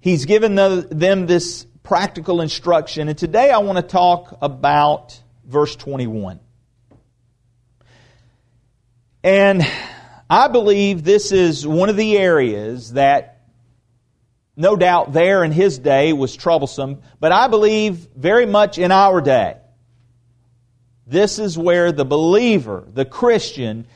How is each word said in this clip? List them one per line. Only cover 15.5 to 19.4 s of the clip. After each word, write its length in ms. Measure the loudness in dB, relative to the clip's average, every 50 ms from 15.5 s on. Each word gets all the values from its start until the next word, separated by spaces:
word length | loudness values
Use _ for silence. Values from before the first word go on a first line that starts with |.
his 260 | 0 0 0 0 0 -2
day 340 | -2 0 2 2 2 2
was 240 | 0 -2 -4 -6 -6
troublesome, 640 | -6 -2 0 0 0 -2 -4 -8 -10 -10 -10 -10 -14 -16 -20 _ _
but 140 | 0 2
I 160 | 2 4 2 2
believe 600 | 2 2 2 2 2 0 -2 -2 -4 -8 -12 -20 _
very 300 | -6 -2 0 2 2 2
much 320 | 2 2 2 2 0 0
in 160 | -4 0 2
our 280 | 4 4 4 4 2 2
day, 360 | 2 2 2 2